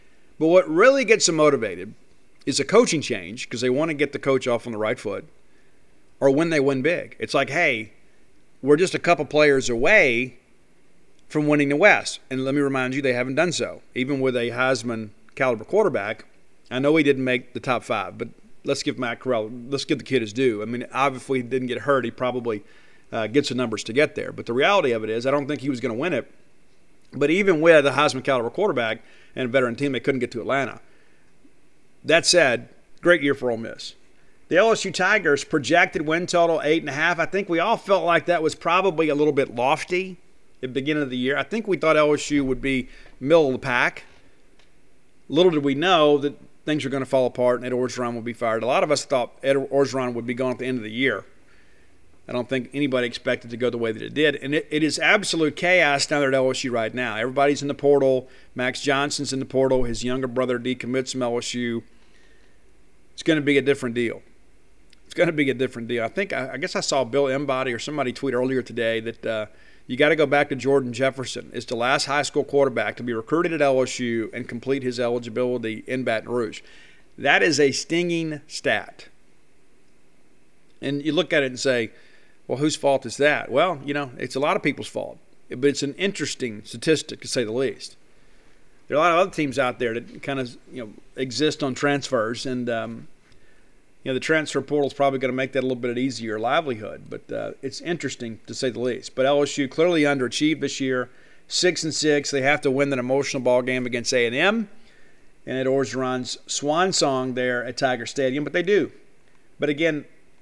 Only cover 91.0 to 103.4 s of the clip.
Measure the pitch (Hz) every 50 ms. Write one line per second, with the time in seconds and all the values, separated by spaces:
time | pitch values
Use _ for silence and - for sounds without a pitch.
91 | - - - - 135 131 117 120 151 156 - - 147 135 156 - 147 143 143 139
92 | - - 131 120 107 113 120 113 - 135 127 123 120 120 117 113 110 117 113 117
93 | 143 - - - _ _ - - - - - - - - - - - - - -
94 | - 131 131 131 135 - 160 156 147 - - 139 127 - 147 147 143 135 - -
95 | 139 139 135 127 131 127 127 131 135 - - 135 127 131 131 120 123 123 120 123
96 | 131 139 120 110 113 113 107 107 110 123 139 170 165 139 120 107 107 - 80 -
97 | - - 110 - - - 117 113 110 110 - - - 131 - - 131 160 175 151
98 | 143 131 - - 123 113 110 104 - - 117 - 139 127 117 120 120 127 113 -
99 | - - - 127 131 139 147 143 147 139 - 143 139 127 - 156 165 180 175 160
100 | 147 143 143 139 127 117 - - 151 156 160 139 143 135 - - 135 131 127 127
101 | 123 - - - - - - - - - - - 180 180 165 - - 156 135 -
102 | 156 151 147 143 139 - 143 135 127 139 147 143 - 139 131 139 143 143 139 123
103 | 120 127 135 139 135 - - 135